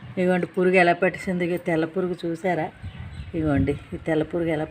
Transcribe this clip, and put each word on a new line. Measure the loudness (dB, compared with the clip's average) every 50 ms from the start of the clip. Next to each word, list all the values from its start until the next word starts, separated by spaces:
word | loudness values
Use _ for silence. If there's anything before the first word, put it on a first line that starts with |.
| -16 -10 -2 0
ఇగోండి | 2 2 2 2 0 -2 0
పురుగు | 2 2 6 6 6
ఎలా | 6 6 6 4
పట్టేసింది. | 2 0 0 -2 -4 -4 -2 -2 0
ఇగో | -2 -2 -2 -2
తెల్ల | 0 0 0 0 0 -2
పురుగు | -2 -2 -2 -4 -4
చూసారా? | -4 -6 -4 -2 -2 -2 0 0 -2 -4 -6 -10 -14 -14 -12 -12 -14 -14 -14 -14 -12 -8 -4 -2
ఇగోండి | 0 2 2 2 2 0 -2 -4 -6 -12 -12
ఈ | -8 -2
తెల్ల | 0 0 0 0 0
పురుగు | -2 -2 0 0 0
ఎలా | -2 -2 -4